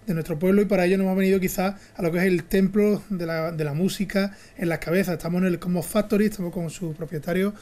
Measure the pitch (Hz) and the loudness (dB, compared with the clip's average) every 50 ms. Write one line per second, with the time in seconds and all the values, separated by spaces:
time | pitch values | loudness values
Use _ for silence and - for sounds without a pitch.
0 | - - 175 160 156 - 165 151 180 185 196 202 202 196 214 185 175 180 190 190 | -6 -4 -4 -4 -4 -4 -4 0 2 4 4 4 4 4 4 2 4 4 4 2
1 | 190 190 190 190 190 190 190 196 185 185 - - 185 196 202 202 - - - - | 2 2 2 2 2 4 4 2 2 0 0 -2 -2 -2 -4 -6 -12 -18 -8 -4
2 | 196 165 165 175 180 190 185 170 160 - - 190 196 190 196 208 208 208 208 - | -2 0 2 2 2 2 2 2 0 0 2 2 2 4 4 2 2 4 2 0
3 | - - 202 175 170 165 165 160 160 165 170 156 156 147 143 151 185 190 - - | -2 -6 -6 -4 -4 -4 -2 -2 -2 -4 -2 -4 -4 -2 0 0 0 0 0 -2
4 | 202 - - 202 196 196 196 - - - - - 196 170 160 165 - 160 165 190 | -4 -2 0 0 0 -2 -4 -10 -18 -20 -10 -4 -2 -2 -2 -2 -2 0 0 0
5 | 196 175 170 151 - 165 175 180 185 185 175 170 - 180 180 175 160 - - 214 | 0 0 -2 -4 -4 -2 0 0 0 0 0 -2 -2 -2 -2 -2 -4 -2 -2 -2
6 | 208 208 226 202 214 208 208 - 180 175 170 185 170 160 - - 190 160 156 - | 0 2 2 2 2 0 0 -2 -6 -6 -6 -6 -6 -6 -8 -8 -8 -8 -8 -8
7 | 165 147 170 151 143 180 170 185 190 202 208 - | -10 -8 -8 -8 -6 -2 -2 0 0 -2 -4 -8